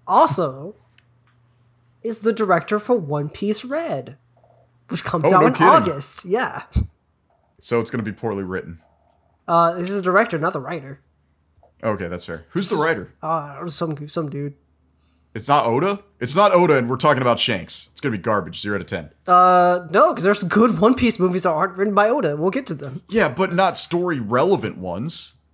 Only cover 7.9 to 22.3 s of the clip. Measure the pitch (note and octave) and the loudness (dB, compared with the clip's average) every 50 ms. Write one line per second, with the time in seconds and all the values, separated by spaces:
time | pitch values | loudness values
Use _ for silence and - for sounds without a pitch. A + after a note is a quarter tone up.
7.9 | - A#2 G2+ G#2+ G2 - A#2+ A2 G2 G2 F#2+ F2+ F#2 F#2 - E2+ F2 - _ _ | -6 -6 -6 -6 -8 -8 -6 -6 -6 -6 -6 -6 -8 -8 -8 -10 -14 -18 _ _
8.9 | _ _ _ _ _ _ _ _ _ _ _ E3+ E3+ E3+ E3+ E3+ F3 F3 F3 F#3 | _ _ _ _ _ _ _ _ _ _ _ 0 2 2 2 2 0 -2 -4 -2
9.9 | G#3 G3+ F3 F#3 F3+ G#3 A3+ A3+ E3+ D3+ D#3 F3+ - D3 B2+ C#3+ F3 D3+ C3+ C3+ | -2 -2 0 2 2 2 2 2 -2 -2 -2 -2 -4 -4 -6 -8 -10 -10 -10 -14
10.9 | C#3 - _ _ _ _ _ _ _ _ _ _ _ _ _ _ _ _ - A2 | -18 -20 _ _ _ _ _ _ _ _ _ _ _ _ _ _ _ _ -4 -4
11.9 | G#2 F2+ F2+ E2+ F2 F2 - - E2 D#2+ - _ - F3 F#3 - G3 D3+ D#3 E3 | -4 -4 -6 -8 -8 -10 -10 -12 -12 -14 -12 _ -6 -4 -2 0 0 0 0 0
12.9 | D#3 G2+ - - _ _ D#3 D#3 E3 D#3+ C#3+ C#3+ C#3 C#3 E3+ E3+ D3 - E3+ D#3+ | -2 -2 -6 -12 _ _ -6 -4 -4 -4 -4 -8 -12 -12 -10 -8 -6 -6 -4 -6
13.9 | D3 C#3 D3 D3 - E3+ D#3 C#3 C#3 C#3+ C#3+ C#3+ C#3 _ _ _ _ _ _ _ | -6 -8 -10 -8 -8 -6 -6 -6 -6 -8 -8 -10 -12 _ _ _ _ _ _ _
14.9 | _ _ _ _ _ _ _ _ - G#2+ G2 C#3+ C#3+ C#3+ A2+ A#2 A#2 C#3 F3+ G3+ | _ _ _ _ _ _ _ _ -12 -6 0 2 4 4 4 2 2 2 0 0
15.9 | G3 G3 - _ _ - B2 A#2+ C#3+ F#3+ G#3 G3 F#3 F3 F3 D#3 C#3+ C3 A#2+ A#2+ | -2 -4 -8 _ _ -8 -6 0 2 4 6 6 6 6 6 6 4 4 2 0
16.9 | B2+ - - D3+ C#3 D3+ B2+ A#2+ A#2 - - B2+ G#2+ F2 D#2+ - - - - - | -2 2 2 2 4 4 2 2 2 2 0 -2 -2 -4 -6 -8 -10 -10 -10 -14
17.9 | _ - - C3 A2 F#2 E2 A2+ G#2+ G2+ E2 D#2+ - - - G#2 G#2 F#2 E2 - | _ -8 -4 -4 -4 -2 -2 0 0 0 -2 -4 -8 -8 -6 -4 -4 -4 -4 -6
18.9 | G2 E2+ D2 C#2+ _ _ _ F#3 F3+ F3+ F#3 F3+ F3+ F3+ F3 F3+ F3+ F3+ F3 D3+ | -8 -8 -8 -12 _ _ _ 4 6 6 8 8 6 6 6 4 4 0 -2 0
19.9 | E3+ A3+ D4+ F4 C#4 - E3+ G3 G3+ - F#3 E3 - G#3 A#3+ A#3+ F3+ D#3+ G3+ A#3+ | 4 4 4 4 4 2 2 2 2 2 0 2 4 4 4 4 4 4 4 4
20.9 | B3+ - B3+ A3+ - - F#3 F#3 F3+ F#3 - F3 D#3 D3+ F#3 F#3 F#3 F#3 G3+ G#3+ | 4 4 2 0 2 0 0 0 0 0 0 0 0 0 -2 -2 -2 -2 -2 0
21.9 | G3 G#3 G#3 A3 C4 D4+ F#3+ D3 | 2 2 2 2 2 0 0 -2